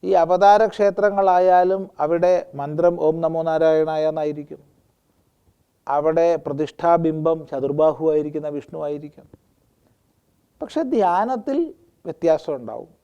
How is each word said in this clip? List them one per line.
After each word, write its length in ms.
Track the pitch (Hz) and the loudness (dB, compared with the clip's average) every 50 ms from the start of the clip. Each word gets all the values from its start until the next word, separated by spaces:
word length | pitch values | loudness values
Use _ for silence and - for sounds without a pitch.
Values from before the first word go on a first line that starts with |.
| - 185 | -2 0
ഈ 20 | 196 180 165 | 2 2 2
അവതാര 380 | 160 180 180 190 202 202 214 220 214 | 2 2 4 6 6 6 6 4 0
ക്ഷേത്രങ്ങളായാലും 1080 | - - 202 202 185 - 202 208 196 196 196 190 180 180 185 185 180 180 180 185 190 190 190 190 _ - 151 | 0 0 0 0 0 2 0 0 2 2 2 2 4 4 4 4 4 4 4 2 0 -2 -4 -10 _ -6 -2
അവിടെ 280 | 151 170 170 175 180 180 175 - - - 139 | 0 0 2 2 2 2 2 -2 -6 -12 -12
മന്ത്രം 360 | 139 143 151 156 170 175 175 175 160 | -10 -8 -4 2 2 2 2 2 0
ഓം 100 | 156 160 165 165 | 0 0 0 -2
നമോ 180 | 160 160 165 165 165 | -2 -2 -2 -2 -2
നാരായണായ 640 | 160 160 160 160 156 156 156 156 156 156 156 156 | 0 2 2 2 4 2 0 0 -2 -2 -2 -2
എന്നായിരിക്കും, 480 | 156 156 151 151 151 151 147 147 151 143 _ _ _ _ _ _ _ _ _ _ _ _ _ _ _ _ _ _ _ _ _ _ _ _ _ - 135 | -2 -2 -4 -6 -6 -8 -12 -16 -18 -20 _ _ _ _ _ _ _ _ _ _ _ _ _ _ _ _ _ _ _ _ _ _ _ _ _ -4 -4
അവിടെ 320 | 147 147 160 160 165 165 170 170 156 - 147 | 0 0 0 2 2 2 2 0 0 -4 -8
പ്രതിഷ്ഠാബിംബം 920 | 143 139 156 143 - _ - 170 170 165 165 160 156 156 156 165 165 160 151 - | -4 -4 -6 -6 -6 _ 2 2 2 4 2 0 -2 0 -2 -2 -2 -2 -6 -10
ചതുർബാഹുവായിരിക്കുന്ന 1000 | - 135 127 139 143 151 156 156 151 156 156 160 156 151 151 151 147 156 147 151 147 143 | -8 -6 -4 -4 0 2 2 2 2 0 -2 0 0 0 -2 -2 -8 -8 -8 -8 -10 -10
വിഷ്ണു 240 | 139 - - 156 156 147 | -12 -12 -12 -10 -8 -8
ആയിരിക്കും. 400 | 147 147 151 147 _ - - _ - _ _ _ _ _ _ _ _ _ _ _ _ _ _ _ _ _ _ _ _ _ _ _ _ _ | -8 -10 -12 -16 _ -20 -20 _ -20 _ _ _ _ _ _ _ _ _ _ _ _ _ _ _ _ _ _ _ _ _ _ _ _ _
പക്ഷെ 220 | 302 - - 311 330 254 294 | -14 -8 -6 -6 -4 -2 0
ധ്യാനത്തിൽ 640 | 233 196 175 170 185 208 240 262 240 - - 269 294 339 302 - _ _ _ _ _ _ 175 | 0 2 2 2 0 0 -2 -4 -6 -4 -4 -4 -4 -4 -4 -8 _ _ _ _ _ _ -14
വ്യത്യാസം 460 | 160 _ - 165 156 151 - - 151 131 | -12 _ 0 0 0 0 0 -6 -8 -8
ഉണ്ടാവും 320 | 120 110 110 113 - - _ _ | -8 -12 -14 -14 -14 -16 _ _